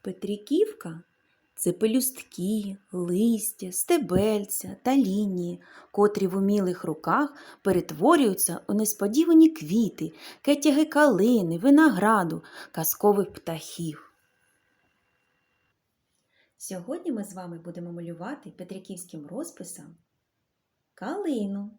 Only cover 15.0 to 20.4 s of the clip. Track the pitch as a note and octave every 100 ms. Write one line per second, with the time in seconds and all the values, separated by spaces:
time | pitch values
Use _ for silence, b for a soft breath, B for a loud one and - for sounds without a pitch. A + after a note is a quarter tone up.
15 | _ _ _ _ _ _ _ _ _ _
16 | _ _ _ _ _ _ - F#3 F#3 E4+
17 | F4 A3+ G3 F#3 F3+ E3 F3 F3 F3 E3+
18 | E3+ E3 F#3+ C#4+ - - F3+ F#3+ - E3+
19 | - D#3+ D3 E3 E4+ - F3+ - C#3+ -
20 | _ _ _ _